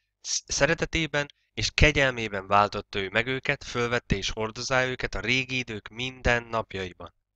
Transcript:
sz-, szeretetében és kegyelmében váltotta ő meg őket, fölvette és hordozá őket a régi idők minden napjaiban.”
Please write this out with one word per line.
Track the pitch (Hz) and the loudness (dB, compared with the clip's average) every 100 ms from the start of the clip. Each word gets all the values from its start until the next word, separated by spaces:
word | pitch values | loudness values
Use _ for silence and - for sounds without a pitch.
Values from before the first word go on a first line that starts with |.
| _ _ | _ _
sz-, | - - - | -6 -6 -4
szeretetében | - 143 165 156 160 156 147 143 _ _ | 0 2 0 -2 -4 -2 -4 -6 _ _
és | - 110 | -6 -4
kegyelmében | - 151 147 135 120 110 101 95 | 6 6 6 2 2 -2 -4 2
váltotta | 101 104 107 - 104 | 4 4 2 -6 -4
ő | 95 | -2
meg | 104 117 | 0 0
őket, | 131 - 139 | -2 -2 -4
fölvette | - 123 120 120 - 101 | -4 -2 0 0 0 -2
és | 95 | -2
hordozá | - 110 110 120 131 127 | -4 -6 -6 -2 0 0
őket | 127 120 - | -2 -6 -4
a | |
régi | 104 127 127 131 | 0 0 0 -4
idők | 123 107 - | -6 -8 -10
minden | 107 127 127 123 120 | -8 -8 -2 0 2
napjaiban.” | 117 113 110 95 95 87 85 _ _ | 0 -4 -4 -6 -8 -10 -18 _ _